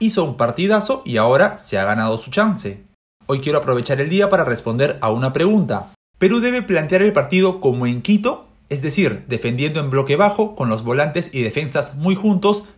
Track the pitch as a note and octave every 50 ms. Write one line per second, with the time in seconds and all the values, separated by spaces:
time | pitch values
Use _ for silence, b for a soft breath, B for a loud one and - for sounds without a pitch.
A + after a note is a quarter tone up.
0 | A3 A3 A3 G3 E3 D3 A#2 - A#2 A#2 - - F#3 G3 G#3+ G#3 G#3 - C4 C4
1 | - - A#2+ G#2+ A2 A#2+ C3 C#3+ G3 G#3 - - - - - F#2+ F#2+ G2+ G#2+ A2+
2 | A2 A2+ A2 A2+ - C3+ - G3 G#3+ A3 F#3 C3+ - G#2 G2 G2+ - _ _ _
3 | _ _ _ _ _ - C#3 C3+ - D3 D3 D3 - C3+ B2+ A#2+ A#2+ - C#3 C3+
4 | C#3+ D#3 F3 G3 G3+ G3 G3 F3 D#3 C#3 A#2 - - A2+ A2+ B2 C#3 C#3+ - -
5 | A#2 A2 A2 A#2+ C3 C3 C3+ C#3+ E3 G3 G#3+ G#3 E3 A#2 A2 G2 - - - _
6 | _ _ _ - F#3 G3+ A#3 A#3+ A3+ B3 B3 B3 - - F#3 D#3+ D#3 D3 F#3 F#3
7 | G3+ G#3+ G3+ D3 B2+ - F3+ F#3 F#3+ F#3 F#3 F#3 - C3+ B2 A#2+ B2 B2 B2 B2
8 | - - G#3 G3+ G#3 B3 D4 - - _ _ _ _ - D3 C3+ C#3 D3+ C#3 G#3
9 | F#3 B2+ G#2 F#2+ - - B2 A2+ - A#2 A#2+ B2+ C#3+ D3+ D3+ D#3+ C#3+ C3+ C3 C#3
10 | C3+ C3+ C#3+ E3 G#3 G3+ G3+ A3+ G#3+ G#3 - - C3+ A#2 A2 A2 A2+ A#2 B2 C#3
11 | D3+ D3+ C#3+ F3 E3 - - C3 A#2 G#2+ G#2 D3 D#3 C#3 - D3+ C#3 - C3+ C#3+
12 | D#3 F#3 F#3+ F#3+ G3+ G#3+ G3 F#3 - G3+ G#3 G#3 B B B